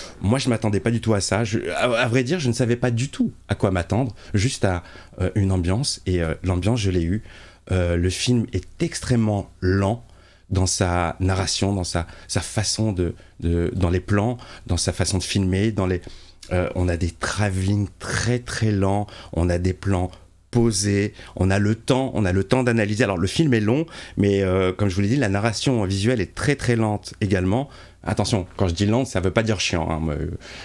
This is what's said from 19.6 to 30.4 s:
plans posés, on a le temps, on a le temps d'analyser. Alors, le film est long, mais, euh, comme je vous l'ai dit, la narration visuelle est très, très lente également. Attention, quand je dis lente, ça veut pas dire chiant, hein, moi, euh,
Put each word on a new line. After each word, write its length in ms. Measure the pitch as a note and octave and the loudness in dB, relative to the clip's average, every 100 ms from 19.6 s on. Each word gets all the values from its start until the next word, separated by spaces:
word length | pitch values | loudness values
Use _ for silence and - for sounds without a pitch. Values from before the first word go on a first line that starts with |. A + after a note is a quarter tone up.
| F#2 | 0
plans 360 | F2+ G2 F#2 F2+ - - - - | -2 -2 0 -2 -8 -20 -20 -2
posés, 640 | A#2+ A#2 G2 G#2 G2+ G#2 - - - | 2 2 2 2 2 0 -4 -10 0
on 160 | F#2+ | 2
a 80 | G2 | 2
le 160 | G#2 A2+ | 2 0
temps, 360 | - B2+ C3 - | 2 2 0 0
on 100 | F#2+ | 0
a 60 | |
le 120 | F#2 | 2
temps 200 | F#2+ B2+ | 2 2
d'analyser. 400 | B2 A2+ G#2 G#2+ | 2 2 2 2
Alors, 160 | A#2 F2+ | 2 2
le 80 | F#2+ | 0
film 260 | - D#3+ | 2 2
est 60 | A2+ | 4
long, 260 | G#2 C3+ E3 - - - | 2 0 -2 -10 -6 2
mais, 240 | G2+ G2 | 4 4
euh, 320 | F#2+ F#2+ F#2 | 2 2 2
comme 160 | F#2 G2+ | 0 0
je 60 | F#2 | 0
vous 60 | |
l'ai 80 | G2+ | 0
dit, 60 | C#3+ | 2
la 140 | G#2+ | 2
narration 540 | G2 A2+ G#2 C#3+ A#2+ | 2 0 0 0 2
visuelle 380 | F#2+ G2 G#2+ B2 | 0 0 0 0
est 120 | E2+ | -2
très, 220 | - - C#3 | -2 -2 0
très 200 | - A2+ | 0 2
lente 380 | A2 G#2 - - | 2 -2 -6 -4
également. 480 | G2+ F#2+ F#2 A2+ C#3+ - - - | 0 2 2 0 -2 -10 -20 -10
Attention, 460 | - G#2 G2 G2+ F2 - | -4 -2 0 0 -2 -2
quand 100 | F#2+ | 0
je 60 | |
dis 140 | E2 G2+ | 2 2
lente, 180 | A2+ C3 | 2 0
ça 140 | F#2 | 0
veut 100 | F#2 | 0
pas 140 | A2+ | 2
dire 160 | A2 G#2 | 0 0
chiant, 320 | - F2 E2 | 0 -2 -2
hein, 80 | D#2+ | -2
moi, 160 | D#2+ D2+ | -2 -2
euh, 160 | E2 E2+ | -4 -8